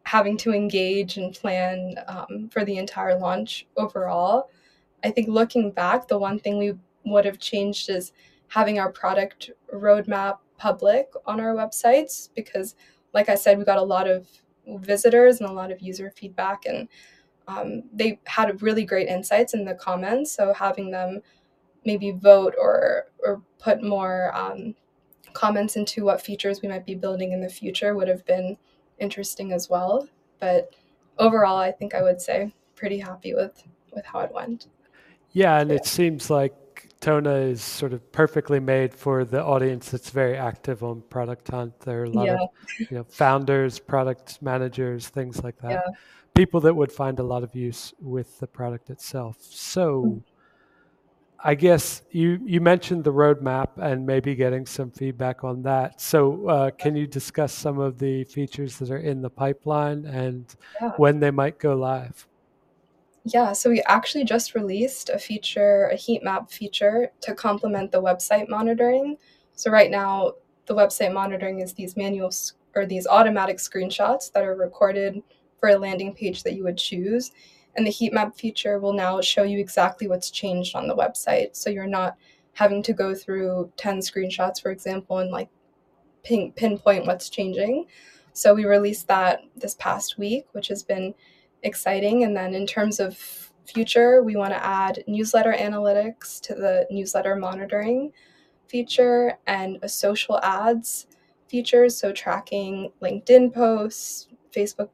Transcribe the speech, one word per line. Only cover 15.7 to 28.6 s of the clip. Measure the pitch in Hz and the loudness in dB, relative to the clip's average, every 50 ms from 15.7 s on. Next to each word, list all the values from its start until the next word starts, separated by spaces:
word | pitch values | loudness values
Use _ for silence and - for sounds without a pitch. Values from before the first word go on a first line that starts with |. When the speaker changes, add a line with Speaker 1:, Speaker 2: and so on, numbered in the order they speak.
Speaker 1:
of | 180 185 | -10 -10
user | 185 185 185 196 196 196 - | -10 -12 -10 -10 -12 -14 -14
feedback, | - 196 196 185 - 190 190 202 202 - | -16 -18 -12 -8 -6 -4 -4 -4 -6 -6
and, | - - - 233 - _ - - - _ _ _ _ _ _ - | -8 -8 -8 -10 -12 _ -20 -20 -20 _ _ _ _ _ _ -16
um, | 190 196 107 101 104 - 113 - - 214 | -14 -10 -10 -8 -8 -10 -12 -12 -10 -4
they | 208 220 220 214 - - | -2 -2 -2 -2 -4 -10
had | - - 220 220 208 190 196 214 | -4 0 0 0 0 0 -2 0
really | 220 220 226 202 | 0 0 0 -2
great | - 190 185 180 | 0 0 -2 0
insights | - 185 185 208 - 208 220 247 - 233 | -2 -4 -4 -2 2 2 2 2 2 0
in | 214 196 | -4 -4
the | 185 180 | -6 -8
comments. | - - 185 180 180 185 202 233 269 302 302 | -8 -6 -6 -4 -4 -2 -2 -2 -2 -2 -2
So | - 214 202 196 202 | -2 0 2 2 2
having | - 196 196 - 196 196 185 | 2 0 -2 -2 -2 -6 -6
them | 185 185 185 185 190 214 - _ _ _ _ _ _ _ _ _ _ _ - | -6 -4 -4 -6 -6 -10 -14 _ _ _ _ _ _ _ _ _ _ _ -4
maybe | 214 208 190 202 202 | -4 -2 -2 -4 -6
vote | 180 185 196 202 196 196 190 - - - | -2 4 8 10 10 10 8 2 0 0
or, | - 208 - - - - - - - _ _ - | 2 2 2 2 2 2 0 -2 -6 _ _ -6
or | - 202 202 202 - _ _ _ | -4 -4 -4 -4 -8 _ _ _
put | - 220 202 - 214 | 0 0 0 0 0
more, | 208 202 190 190 185 185 185 180 - - | -2 -2 -2 -2 -2 -2 -2 -4 -4 -4
um, | - 190 190 190 196 233 220 - _ _ _ _ _ _ _ _ _ _ - - | -6 -6 -8 -8 -10 -12 -14 -14 _ _ _ _ _ _ _ _ _ _ -14 -6
comments | - 220 208 214 202 208 214 - | 0 0 2 2 2 0 -2 -2
into | 214 208 - - 220 202 | -4 -4 -4 -4 0 2
what | 196 196 196 | 2 2 0
features | - 214 202 - - 196 202 196 | -2 -8 -8 -4 -4 -4 -4 -4
we | 208 | -6
might | 196 190 180 180 | -8 -8 -8 -8
be | 196 190 | -10 -10
building | 185 190 190 190 185 185 180 | -6 -6 -6 -4 -4 -4 -4
in | 185 185 | -4 -4
the | 185 185 | -6 -8
future | - - 214 190 185 - 214 208 208 | -10 -10 -10 -8 -6 -2 -2 0 0
would | 196 185 | 0 -2
have | 190 180 180 - | -2 -4 -4 -2
been | - 180 185 185 185 208 - | -2 0 0 0 -6 -8 -10